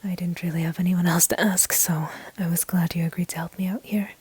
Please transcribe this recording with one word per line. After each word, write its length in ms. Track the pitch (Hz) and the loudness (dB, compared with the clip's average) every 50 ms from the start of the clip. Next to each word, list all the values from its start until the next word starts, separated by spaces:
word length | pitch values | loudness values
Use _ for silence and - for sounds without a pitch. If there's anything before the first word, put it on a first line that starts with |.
| - | -4
I 120 | 196 180 | -4 -4
didn't 280 | - 175 175 170 - - | -2 -2 -4 -4 -2 -4
really 180 | 170 156 165 | -2 -2 0
have 180 | 160 165 165 - | -2 -2 0 0
anyone 280 | 180 180 185 175 175 | 2 2 2 4 4
else 200 | 175 165 170 170 | 4 4 4 4
to 120 | - - - | 4 4 2
ask, 340 | 185 214 185 185 - - - | 2 2 4 2 0 2 2
so 360 | - - - 170 156 156 - - - - - - | 0 2 2 2 0 0 -4 -6 -12 -16 -16 -8
I 100 | - 190 | -4 -2
was 160 | 170 170 175 - | 0 0 0 -2
glad 320 | - - 180 170 170 - | 2 2 2 2 2 2
you 100 | 175 165 | 0 -2
agreed 240 | 165 - - 175 - | 0 0 -2 -4 -4
to 80 | - | -2
help 200 | 165 165 170 - | -6 -6 -8 -4
me 100 | - 190 | -4 -2
out 160 | 185 190 247 - | -2 -2 -4 -6
here. 280 | - 208 208 202 - - _ | -2 -2 -2 -2 -2 -8 _